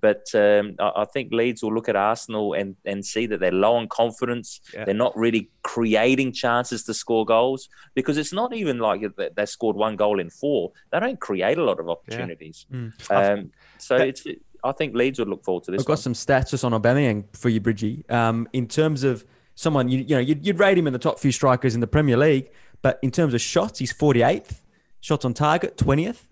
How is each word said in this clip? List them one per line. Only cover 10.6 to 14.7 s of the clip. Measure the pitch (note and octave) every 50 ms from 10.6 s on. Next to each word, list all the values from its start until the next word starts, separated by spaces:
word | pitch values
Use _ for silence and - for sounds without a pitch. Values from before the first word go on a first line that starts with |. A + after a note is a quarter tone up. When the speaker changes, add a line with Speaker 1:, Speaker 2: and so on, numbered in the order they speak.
| E2+ F#2 _ _ _ _
Speaker 1:
They | - D#3+
don't | G#3 B3+ C4+ -
create | - - G#3+ F#2 F2+ G#2 C#3
a | E3 E3
lot | A#2+ F#2 E2+
of | E2
Speaker 2:
Yeah. | E2+ E2+
Speaker 1:
opportunities. | - _ - G#2+ A#2 - F2+ E2 D#2 D#2 D#2+ E2 - - _
Speaker 3:
Mm. | C3+ B2+ A#2+ A2+ A2 - - -
Speaker 1:
Um, | G2+ G2 G2 G2 G2+ G#2 F#2+ D#2 _ _ _ _ _
so | _ - - B2+
Speaker 2:
That | B2+ - C3
Speaker 1:
it's, | C3 - - D3 - - - - - -
I | - B2+